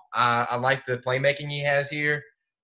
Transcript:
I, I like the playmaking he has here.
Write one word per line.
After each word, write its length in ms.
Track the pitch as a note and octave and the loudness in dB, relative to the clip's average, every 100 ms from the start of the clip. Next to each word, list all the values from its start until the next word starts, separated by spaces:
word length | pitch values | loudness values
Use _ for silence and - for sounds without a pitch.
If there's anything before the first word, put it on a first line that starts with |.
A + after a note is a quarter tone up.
| _ | _
I, 340 | A2+ A#2+ A#2 A#2 | 0 2 2 0
I 60 | A#2+ | 0
like 300 | C3 C3+ - | 0 0 -2
the 120 | B2 | -4
playmaking 520 | B2+ C3 C#3 C#3+ D3 | -2 0 0 0 -4
he 120 | C#3+ | -4
has 260 | C#3+ C#3+ C#3+ | 0 0 0
here. 340 | D3+ D3 D3 - _ _ _ | -2 -2 -2 -6 _ _ _